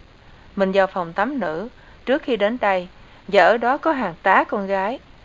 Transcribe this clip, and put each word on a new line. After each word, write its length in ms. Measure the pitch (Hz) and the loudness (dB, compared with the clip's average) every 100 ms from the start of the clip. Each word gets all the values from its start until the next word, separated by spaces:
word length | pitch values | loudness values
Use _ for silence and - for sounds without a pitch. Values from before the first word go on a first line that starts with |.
| - - - - - - | -20 -20 -20 -20 -12 -4
Mình 160 | 190 | 0
vào 140 | 190 190 | 2 0
phòng 260 | - 170 | 0 -8
tắm 280 | 170 214 285 | -4 -4 -4
nữ, 280 | 180 156 220 - - - | -6 -6 -8 -14 -20 -12
trước 180 | - 269 | -4 -2
khi 140 | - 226 | -2 -2
đến 220 | 202 247 | -2 0
đây, 280 | 214 190 180 - - - - | -2 -2 -4 -14 -20 -20 -2
và 140 | 196 | 4
ở 140 | 175 226 | 4 4
đó 220 | 240 285 | 0 0
có 140 | 311 | 0
hàng 220 | 294 214 160 | -2 -2 -2
tá 220 | 196 202 | 2 2
con 220 | 311 226 196 | 2 -2 -4
gái. 320 | 196 190 277 - - | -2 -4 -6 -12 -20